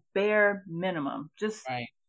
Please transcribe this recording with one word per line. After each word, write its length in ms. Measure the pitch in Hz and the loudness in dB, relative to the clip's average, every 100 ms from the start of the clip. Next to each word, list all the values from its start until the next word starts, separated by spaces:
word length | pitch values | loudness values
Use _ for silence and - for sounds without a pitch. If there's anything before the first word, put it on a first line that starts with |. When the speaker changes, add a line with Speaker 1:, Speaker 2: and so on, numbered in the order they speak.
| - 196 | -4 0
Speaker 1:
bare 480 | 208 214 202 196 190 | 2 4 4 2 -4
minimum. 640 | 165 185 165 139 - 151 - | -4 -2 -2 -4 -6 -10 -6
Just 300 | 214 214 - | -6 -4 -6
Speaker 2:
Right. 200 | 123 117 _ | -6 -8 _